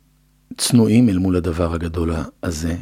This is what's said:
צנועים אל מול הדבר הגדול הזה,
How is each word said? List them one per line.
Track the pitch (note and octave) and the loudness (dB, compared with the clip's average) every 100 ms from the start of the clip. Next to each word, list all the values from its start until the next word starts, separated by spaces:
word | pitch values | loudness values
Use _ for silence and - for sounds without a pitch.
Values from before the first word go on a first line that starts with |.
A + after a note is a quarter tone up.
| _ _ _ _ - - | _ _ _ _ -18 -8
צנועים | - B2 A2 A2+ A#2+ | 0 4 4 4 4
אל | F2+ | 2
מול | F#2+ F2+ | 0 0
הדבר | F2 E2 E2+ | 0 -2 -2
הגדול | E2+ E2+ E2+ D#2+ D#2+ C#2+ - | -2 -4 -4 -2 -4 -6 -10
הזה, | F2+ D#2 E2 F2 | -8 -6 -6 -6